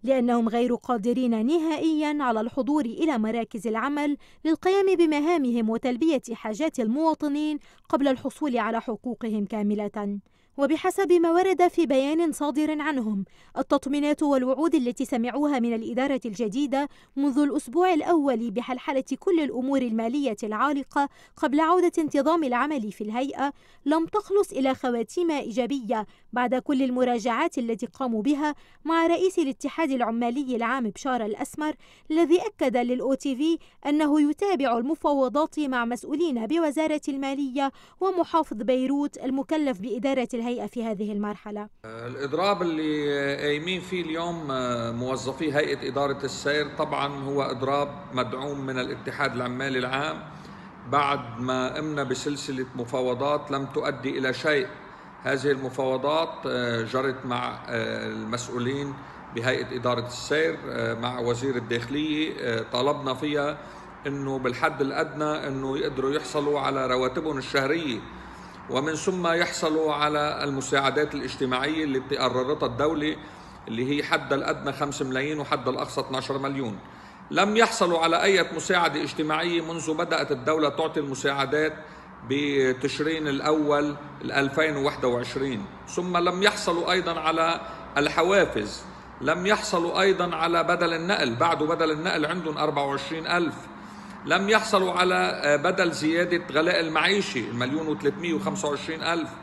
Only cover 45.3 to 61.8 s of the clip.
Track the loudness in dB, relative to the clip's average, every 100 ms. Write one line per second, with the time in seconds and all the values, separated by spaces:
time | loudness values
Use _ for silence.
45.3 | -2 0 2 0 -2 -2 0 0 -2 -6
46.3 | -4 0 0 0 -2 -2 0 -2 -4 -2
47.3 | -2 0 -2 0 0 0 -4 -8 -4 -2
48.3 | -4 -6 -6 -4 -4 -4 -6 -8 -2 -2
49.3 | 0 -4 -2 -2 -2 -2 -2 -4 -6 -10
50.3 | -16 -16 -16 -18 -16 0 2 2 0 -4
51.3 | -6 -2 0 -2 -4 -4 -4 -2 -2 -2
52.3 | -6 -6 -6 -6 -6 -4 -2 0 0 0
53.3 | 0 -2 -4 -2 -2 -2 -4 -4 -2 -2
54.3 | 0 0 0 0 -8 -16 -18 -20 -8 -2
55.3 | 0 2 0 -2 -2 0 0 0 0 -2
56.3 | -4 -4 -2 0 -2 0 0 0 -2 -4
57.3 | -4 -4 -8 -6 -4 -2 -4 -6 -6 -6
58.3 | -6 -6 -4 -2 -2 -6 -8 -14 -16 -10
59.3 | -4 -2 -2 -2 -4 0 -2 -4 -8 -2
60.3 | 2 2 0 -6 -4 -2 -2 -4 -2 -2
61.3 | 0 0 -2 -2 -4